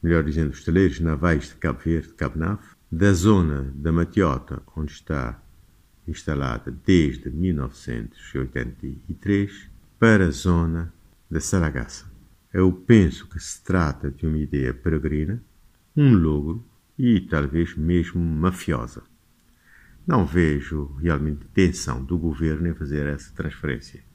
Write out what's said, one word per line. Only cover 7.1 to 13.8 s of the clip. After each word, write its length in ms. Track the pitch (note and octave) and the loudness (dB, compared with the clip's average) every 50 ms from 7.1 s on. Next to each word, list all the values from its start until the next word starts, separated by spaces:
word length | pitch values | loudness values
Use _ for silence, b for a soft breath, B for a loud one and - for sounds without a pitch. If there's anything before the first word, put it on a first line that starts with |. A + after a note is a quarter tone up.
| B1+ B1+ - - | -2 -6 -10 -8
mil 240 | C2 D2+ F2+ F#2 F2 | -6 -2 -2 -2 0
novecentos 760 | C#2+ C2+ C2 - - - - A#1+ A#1 A1+ A1 - - - - - | -2 -4 -6 -8 -12 -12 -10 -8 -8 -8 -10 -14 -20 -20 -10 -8
e 40 | C2 | -8
oitenta 480 | C2 C2 - B1+ A#1+ A#1+ A#1+ - - | -8 -6 -6 -6 -6 -6 -10 -10 -12
e 280 | C2 C2 - - - F2 - | -12 -12 -12 -12 -12 -14 -8
três, 520 | - G2+ G2+ G2+ G2+ G2+ - - - - - - _ _ _ _ | -2 -2 0 0 0 -4 -8 -16 -20 -20 -20 -20 _ _ _ _
para 280 | A#2 A2+ A2 G2+ F#2 | 4 6 6 6 4
a 40 | E2 | 2
zona 640 | C#2+ - - F2+ F2 E2+ E2+ E2 E2 E2 E2 E2 - _ _ _ _ _ _ _ | 0 0 0 2 2 2 2 0 -2 -4 -6 -8 -12 _ _ _ _ _ _ _
da 100 | D#2+ D#2 | -6 -6
Saragaça. 640 | - - - F#2+ E2+ D2+ C#2 B1+ A1+ - - - - - - - - _ _ _ _ _ | -2 0 0 0 0 0 -2 -4 -8 -8 -12 -18 -18 -20 -20 -20 -20 _ _ _ _ _
Eu 180 | - F#2+ F#2 F#2 | 0 4 4 4
penso 560 | F2+ - - - A#2+ A2 F#2+ E2 - - - | 2 0 4 6 8 8 8 6 2 -4 -14
que 140 | - - - | -12 -12 -12
se 240 | - - - - _ | -12 -12 -16 -16 _
trata 460 | - F2+ F#2 | -2 0 2